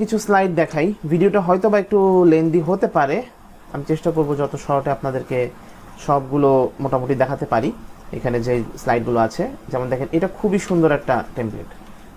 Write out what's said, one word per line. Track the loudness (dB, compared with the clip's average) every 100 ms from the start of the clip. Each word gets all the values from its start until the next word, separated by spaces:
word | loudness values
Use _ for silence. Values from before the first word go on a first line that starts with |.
কিছু | 0 -2
স্লাইড | 2 2 2 2
দেখাই, | 0 0 -2 -2 -2
ভিডিওটা | 2 4 4
হয়তো | 2 2 2
বা | 2
একটু | 2 2 4 6 6
লেন্দি | 6 4 2
হতে | 0 0 0
পারে, | 2 0 0 -6 -16 -20 -20 -12
আমি | -10 -4
চেষ্টা | -2 0
করব | 0 0 0
যত | -2 -4
শর্টে | -2 -2 0
আপনাদেরকে | -4 -4 -6 -4 -4 -4 -6 -20 -20 -20 -10 0
সবগুলো | 0 0 2 4 4 2 -2
মোটামুটি | -4 -2 0 0
দেখাতে | 0 -2 -2
পারি। | 0 0 -4 -12 -18 -14
এখানে | -8 -4 -2
যে | 0 -2 -2 -6
স্লাইডগুলো | -2 -2 0 0
আছে, | 0 0 -6 -8 -8
যেমন | -6 -4
দেখেন | -4 -2
এটা | -2 -2
খুবই | -2 -2 -2
সুন্দর | 0 2 2
একটা | 2 0 -2 -2 -6
টেমপ্লেট। | -6 -8 -14 -18 -20 -20 -20